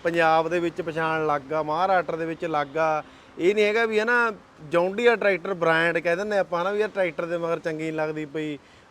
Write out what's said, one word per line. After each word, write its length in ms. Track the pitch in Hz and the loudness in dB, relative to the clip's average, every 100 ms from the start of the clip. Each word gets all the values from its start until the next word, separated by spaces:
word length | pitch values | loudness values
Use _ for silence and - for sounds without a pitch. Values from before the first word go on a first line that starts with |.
ਪੰਜਾਬ 460 | 170 170 160 160 160 | -2 2 4 4 2
ਦੇ 120 | 175 | 0
ਵਿੱਚ 220 | 170 165 | -2 -4
ਪਛਾਣ 440 | 165 156 160 160 156 | -6 -4 -2 0 0
ਲੱਗ 260 | 147 135 | -2 -2
ਆ, 100 | 156 | -4
ਮਹਾਰਾਸ਼ਟਰ 540 | 151 156 190 190 156 165 | -2 0 2 2 0 -4
ਦੇ 100 | 165 | -4
ਵਿੱਚ 180 | 160 | -4
ਲੱਗ 320 | 175 151 143 151 | -2 -2 -2 0
ਆ। 240 | 160 156 - - - - | 0 0 -6 -18 -18 -2
ਇਹ 160 | 175 | 0
ਨਹੀਂ 100 | 208 | 2
ਹੈਗਾ 220 | 208 214 226 | 2 2 2
ਵੀ, 120 | 214 | 0
ਹੈ 60 | |
ਨਾ, 280 | 220 240 226 196 - - 156 | 2 2 2 -2 -14 -20 -2
ਜੌਨ 260 | 170 185 196 | 0 2 2
ਡੀਅਰ 200 | 240 226 | 4 4
ਟਰੈਕਟਰ 380 | 202 185 180 | 2 0 -2
ਬ੍ਰਾਂਡ 440 | 185 165 160 170 165 | 0 2 4 2 2
ਕਹਿ 180 | 170 170 | 0 0
ਦਿੰਦੇ 220 | 208 202 | 0 -2
ਆਪਾਂ, 200 | 180 175 | 0 -2
ਹੈ 60 | |
ਨਾ, 60 | 180 | -2
ਵੀ 100 | 208 | -2
ਇਹ 80 | 214 | -2
ਟਰੈਕਟਰ 380 | 196 180 151 170 | 0 -2 -2 -4
ਦੇ 120 | 170 | -4
ਮਗਰ 200 | 165 165 | -2 -4
ਚੰਗੀ 240 | 165 156 | -4 -6
ਨਹੀਂ 100 | 156 | -6
ਲੱਗਦੀ 320 | 156 156 156 | -4 -4 -4
ਪਈ, 340 | 151 156 151 143 - - - | -8 -6 -6 -8 -14 -20 -18